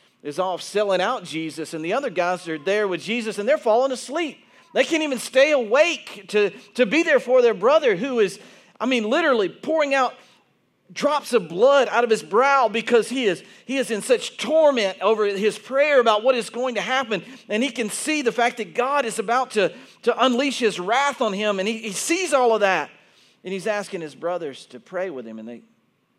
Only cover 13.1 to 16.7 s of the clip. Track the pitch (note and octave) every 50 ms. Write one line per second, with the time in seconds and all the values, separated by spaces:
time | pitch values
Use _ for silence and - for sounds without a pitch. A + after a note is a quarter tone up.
13.1 | A#3+ C4+ B3 G3+ F3 - - - - - _ - C4 C4+ B3 - A#3 G3+ - -
14.1 | C4 - - - - - - G#3 D4+ D#4+ D#4+ D4 C#4 B3 G#3 F#3+ F#3 - F3+ G3+
15.1 | A3+ G#3+ G#3+ G3+ G3 G3 G#3 G#3+ G#3 - - - B3+ C4+ C#4+ D4+ D4 C4 A#3 A3+
16.1 | G#3+ G#3+ G#3+ B3+ C4 A#3+ G3+ - - A#3 B3+ C4